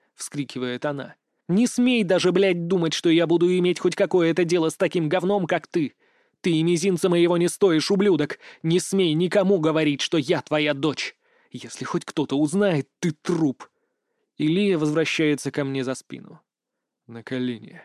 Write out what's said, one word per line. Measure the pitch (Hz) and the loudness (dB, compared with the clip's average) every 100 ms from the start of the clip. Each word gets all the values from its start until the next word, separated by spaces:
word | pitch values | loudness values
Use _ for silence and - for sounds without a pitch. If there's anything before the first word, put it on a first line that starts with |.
| _ - | _ -16
вскрикивает | - 147 131 127 123 123 151 | -10 -8 -8 -6 -6 -4 -6
она. | 143 - - _ _ - | -6 -10 -18 _ _ -2
«Не | 185 240 | 0 2
смей | - 247 240 | 2 2 2
даже, | 185 185 180 | 2 2 4
блядь, | 180 196 175 170 | 4 2 2 0
думать, | 185 165 | 0 0
что | - 170 | 0 2
я | 165 165 | 4 4
буду | 170 175 180 | 2 2 2
иметь | 180 170 | 0 0
хоть | 180 165 | -2 0
какое-то | 196 185 165 165 170 | 0 2 2 2 0
дело | 165 160 | 0 0
с | - | 0
таким | 180 175 156 | -2 0 0
говном, | 180 180 202 165 | 0 0 -2 0
как | 170 - | -4 -2
ты! | 175 135 - _ _ _ _ | -4 -4 -6 _ _ _ _
Ты | 185 | -2
и | 160 | 0
мизинца | 165 170 196 175 190 | 2 0 0 0 2
моего | 175 170 175 | 4 4 2
не | 175 | 0
стоишь, | - 196 156 - | 2 2 4 2
ублюдок! | 196 202 165 - - - - | 2 2 2 0 -8 -20 -8
Не | 160 180 | -2 0
смей | - 196 180 | 0 0 0
никому | 151 180 202 190 196 | 0 0 2 2 2
говорить, | 156 156 151 143 | 2 2 0 0
что | - 170 | -2 -2
я | 131 160 | 0 -2
твоя | - 151 151 | -2 -2 0
дочь! | 139 151 131 - - _ _ _ | -2 -2 -4 -8 -14 _ _ _
Если | - 113 - 123 | -16 -14 -12 -6
хоть | 170 - | -6 -6
кто-то | - 135 139 | -6 -2 0
узнает, | 151 185 202 156 - _ | 0 2 2 0 -4 _
ты | 180 | -6
труп!» | - - 170 143 - - _ _ _ _ _ _ - | -4 -4 0 0 -2 -12 _ _ _ _ _ _ -4
Илия | 151 175 202 170 | -2 0 0 0
возвращается | 151 156 156 - 151 143 139 | 0 0 0 0 0 0 -4
ко | 147 | -6
мне | 139 135 | -4 -4
за | 127 127 | -6 -8
спину. | - 127 - - _ _ _ _ _ _ - | -12 -18 -18 -20 _ _ _ _ _ _ -20
«На | 113 | -18
колени», | - 131 127 117 110 - | -8 -6 -6 -8 -14 -20